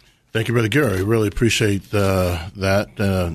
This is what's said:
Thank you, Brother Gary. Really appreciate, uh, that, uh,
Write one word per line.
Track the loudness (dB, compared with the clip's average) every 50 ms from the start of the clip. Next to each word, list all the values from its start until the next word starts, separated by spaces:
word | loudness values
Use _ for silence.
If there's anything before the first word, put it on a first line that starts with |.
| _ _ _ _ _ _ -6
Thank | -4 -2 0
you, | 0
Brother | 0 0
Gary. | 0 0 0 0 0 0 0 0
Really | 0 2 2 0 0
appreciate, | 0 2 0 2 2 2 0 0 0 -2 -4 -2 -2
uh, | 0 2 2 2 2 0 0 -2 -4 -8 -10 -8
that, | -4 0 0 0 0 0 -4 -6 -4
uh, | -2 0 0 0 -2 -2